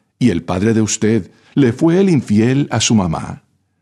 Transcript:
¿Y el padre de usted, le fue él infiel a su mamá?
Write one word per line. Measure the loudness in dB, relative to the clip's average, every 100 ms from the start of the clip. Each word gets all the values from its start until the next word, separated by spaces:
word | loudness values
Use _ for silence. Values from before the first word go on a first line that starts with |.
| _ -2
¿Y | -2
el | -2
padre | -4 -2 0
de | 0
usted, | 0 -2 0 0 -4 _ _
le | 0 0
fue | 2 0 2
él | 2
infiel | 0 0 2 2 0 -2
a | -2
su | 0 0
mamá? | 0 -4 -8 -14 _ _ _ _